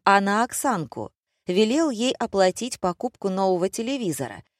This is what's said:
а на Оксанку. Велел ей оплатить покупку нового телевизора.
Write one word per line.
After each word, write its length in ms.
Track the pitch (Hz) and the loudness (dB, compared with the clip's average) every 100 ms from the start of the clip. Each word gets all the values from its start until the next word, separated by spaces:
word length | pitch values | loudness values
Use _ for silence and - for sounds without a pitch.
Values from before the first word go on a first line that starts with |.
а 160 | 202 196 | 4 4
на 240 | 196 208 | 4 0
Оксанку. 680 | 233 - 277 196 147 - 107 _ _ _ - | 0 -2 -2 -2 -4 -10 -12 _ _ _ -2
Велел 420 | 180 220 285 320 | 2 2 2 0
ей 240 | 214 247 | 0 -2
оплатить 640 | - 226 196 185 - 247 - | -2 -2 2 2 2 -6 -4
покупку 500 | 185 175 247 - 190 | -4 -4 -8 -6 -4
нового 400 | 185 190 180 190 | 0 0 2 0
телевизора. 720 | - 233 277 196 143 123 98 - | -4 -6 -4 -4 -4 -6 -10 -20